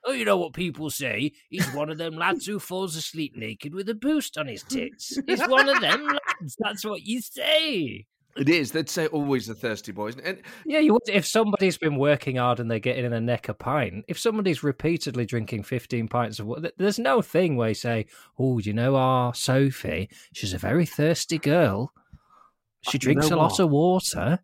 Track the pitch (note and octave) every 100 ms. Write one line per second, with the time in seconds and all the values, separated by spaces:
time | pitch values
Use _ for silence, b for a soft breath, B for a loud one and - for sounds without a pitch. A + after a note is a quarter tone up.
0 | A#3+ C4+ G#3+ G3 E3+ - F3+ D3 D#3 -
1 | C3 G#2 D3 b b F#3 C#3+ C3+ D3+ D#3
2 | E3 D#3+ E3+ D#4 F#3 G#3 - F#3 F#3+ D#3+
3 | - D#3+ D3 - A2 G#2+ D3 F3 G3 G#3+
4 | C4 D#4 - - C#3+ A2+ - C4 - -
5 | - C4+ C4+ F#4 - C4 C4+ - D3+ G#3
6 | D4 C#4+ - - D#3 - G#3+ G3+ G#3+ G3
7 | E3 B3 - - - D#4 D#4+ A3 C#3 G2
8 | G#2 _ _ - C#3 E3+ C3 D#3+ D#3+ -
9 | D#3 D#3 C#3+ C3 G#2+ G#2+ B2 B2+ - F#2+
10 | G#2+ B2+ D#3+ F#3+ B B D#4+ D4+ D4+ A3+
11 | - G3+ - A3+ A3 G3+ F#3+ D#3+ D#3+ C#3+
12 | C#3+ C#3+ - B2+ B2 B2 A#2 A2+ B2+ B2+
13 | B2 A#2 A#2 A#2+ - G#2 - D3 G#2+ F#2
14 | - - A#3 G#3+ F#3+ D3+ C#3+ C3 D3+ E3+
15 | - B2 A#2 A#2+ A2 A2 G2+ B2+ - B2
16 | A2+ B2 A#2 G#2+ G#2 C3 E3 - G3 G#3
17 | B3 C4 - D#3 F3+ C3 A2 A2 A#2+ A2+
18 | G#2 B B - C3 B2 G2+ G#2 B2 C3+
19 | C3 B2+ B2 A#2+ - C3 C#3 C3 F#2 E2
20 | F#2+ B B - G2+ F#2 F#2+ C#3+ E3 -
21 | D3+ E3 - D#3+ C#3 E3 D3 G2 A#2+ _
22 | b b b b b b _ _ - C#3
23 | C3 C#3+ D3+ E3 D#3+ - F3 C#3+ F3 F#3
24 | - E3+ G2+ F3